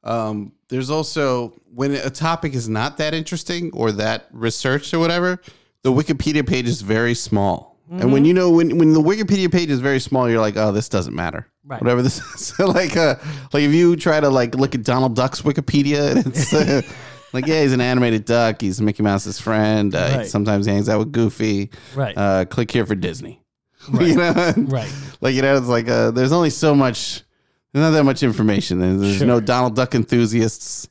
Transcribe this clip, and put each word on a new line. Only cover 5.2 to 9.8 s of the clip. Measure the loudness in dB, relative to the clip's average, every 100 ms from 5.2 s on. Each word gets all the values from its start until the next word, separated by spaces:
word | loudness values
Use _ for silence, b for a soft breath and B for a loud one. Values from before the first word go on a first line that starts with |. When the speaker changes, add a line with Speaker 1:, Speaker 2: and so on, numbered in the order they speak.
| -2 -4 b b b _
Speaker 1:
the | 0
Wikipedia | 0 0 -2 0 0 0
page | 0 -2
is | -4
very | -2 0 0
small. | -2 -2 0 0 -2 -8 _ _
And | -2 2
when | 4
Speaker 2:
Mm-hmm. | 4
Speaker 1:
you |
know, | 4 4
when, | 4 4 4
when | 4
the | 6
Wikipedia | 4 0 0 0 2
page | 0 0
is | -2